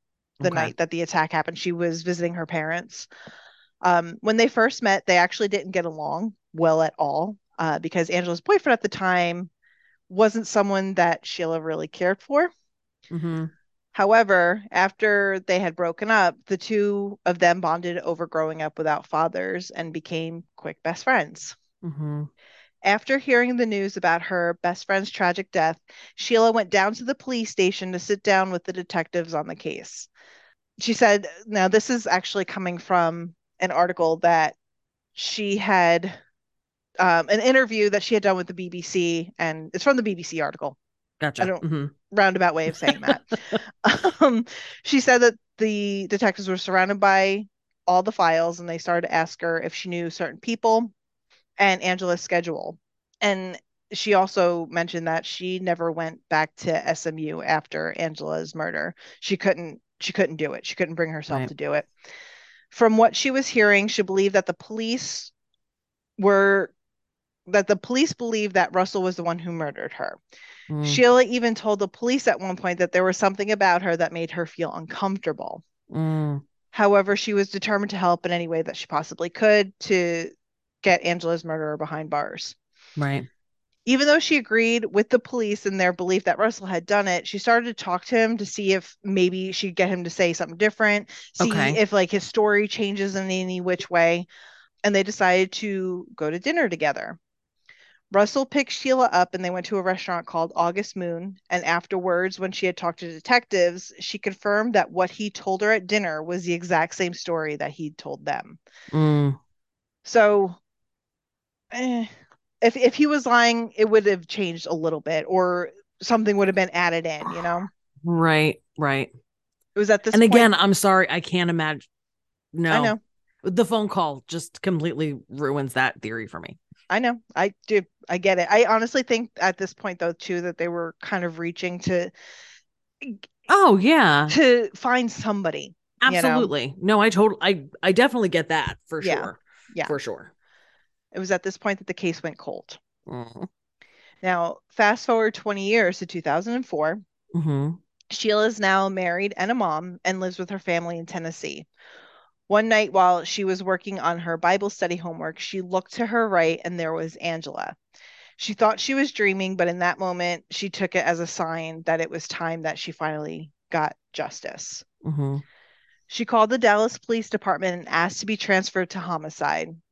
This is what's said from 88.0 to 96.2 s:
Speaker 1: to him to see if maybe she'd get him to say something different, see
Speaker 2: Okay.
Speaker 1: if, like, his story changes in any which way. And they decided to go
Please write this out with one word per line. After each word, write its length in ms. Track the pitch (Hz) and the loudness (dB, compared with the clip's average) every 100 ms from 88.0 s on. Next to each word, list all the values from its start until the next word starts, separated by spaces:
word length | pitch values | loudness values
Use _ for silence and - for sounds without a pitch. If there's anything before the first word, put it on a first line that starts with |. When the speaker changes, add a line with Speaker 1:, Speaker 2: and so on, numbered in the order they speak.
| - | 0
Speaker 1:
to 100 | 240 | 2
him 180 | 220 226 | 2 0
to 100 | 202 | -6
see 280 | - 196 | -4 0
if 240 | 190 - _ 202 | 0 -2 _ -4
maybe 480 | 190 180 185 185 | 2 2 0 -6
she'd 240 | 190 196 175 | -6 -6 0
get 100 | 185 | 0
him 160 | 185 | 0
to 60 | 170 | -4
say 240 | - 175 | 0 0
something 240 | 165 170 170 | 0 -6 -2
different, 520 | 214 - 214 208 - - - | -2 0 0 0 -4 -18 -14
see 160 | - 240 | -2 0
Speaker 2:
Okay. 280 | 170 135 156 | 2 0 2
Speaker 1:
if, 160 | 208 | 2
like, 180 | 202 180 | 2 2
his 140 | 202 - | -2 -2
story 420 | 220 208 208 208 | 0 2 2 0
changes 480 | - 202 202 196 190 | -4 -4 -4 -4 -4
in 160 | 190 | -4
any 300 | 185 185 180 | -4 -4 -4
which 280 | 180 180 - | -4 -4 0
way. 380 | 175 170 170 180 - - - _ _ | 2 4 2 -4 -16 -20 -20 _ _
And 100 | 208 | 0
they 100 | 196 | 2
decided 500 | 196 214 190 185 190 | 0 2 4 4 2
to 520 | - 214 196 185 180 - | -2 -6 -4 -4 -6 -10
go 160 | - | -8